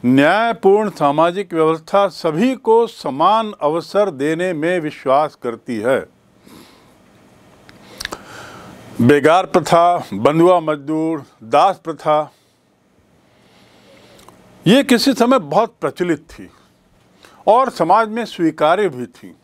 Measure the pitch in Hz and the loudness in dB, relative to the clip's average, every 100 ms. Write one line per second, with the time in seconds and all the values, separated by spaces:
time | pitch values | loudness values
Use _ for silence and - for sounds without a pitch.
0 | 120 135 147 196 233 233 190 202 214 - | 2 4 4 2 0 0 2 2 0 -2
1 | 147 147 165 180 190 165 156 160 160 196 | -2 2 0 0 -6 -2 0 -2 -2 0
2 | 202 - 170 156 247 262 - 226 233 - | 0 -2 -4 0 -2 -2 0 2 2 -4
3 | 156 131 170 220 214 202 147 160 156 196 | -10 0 2 2 -2 -4 -4 -4 -4 -2
4 | 208 139 147 160 180 165 160 180 151 - | -2 -2 -4 -2 -4 -4 -2 -4 -6 -8
5 | 135 135 151 - 120 110 - 117 110 127 | 0 0 0 -6 -10 -10 -8 -6 -2 -2
6 | 78 _ _ _ - - - _ _ _ | -4 _ _ _ -20 -20 -20 _ _ _
7 | _ _ _ _ _ _ _ - - - | _ _ _ _ _ _ _ -20 -20 -16
8 | - - - - - - - - - - | -14 -14 -18 -20 -20 -20 -20 -20 -20 -2
9 | 120 147 139 170 185 180 156 170 170 175 | 4 4 4 2 2 -2 2 2 4 0
10 | - 98 117 156 175 180 156 151 139 156 | -4 -2 0 4 4 4 0 -6 -6 -4
11 | 160 160 131 _ 110 143 185 185 160 156 | -4 -6 -10 _ -2 2 2 0 -10 -8
12 | 160 151 147 _ _ _ _ _ _ _ | -2 -2 -2 _ _ _ _ _ _ _
13 | _ _ _ _ _ _ _ _ _ - | _ _ _ _ _ _ _ _ _ -20
14 | _ - - _ _ _ - 240 277 240 | _ -20 -20 _ _ _ 2 2 4 2
15 | 269 254 233 262 147 160 220 _ 147 - | 2 0 2 0 0 -2 -2 _ -10 -6
16 | 180 147 _ - 90 _ _ _ _ _ | -4 -4 _ -20 -20 _ _ _ _ _
17 | _ _ - _ - 226 262 - 165 202 | _ _ -20 _ 0 2 2 -2 0 2
18 | 226 220 220 - 165 156 151 185 202 127 | 0 -4 -10 -2 -4 0 0 2 -2 -4
19 | 120 _ 95 85 | -12 _ -20 -20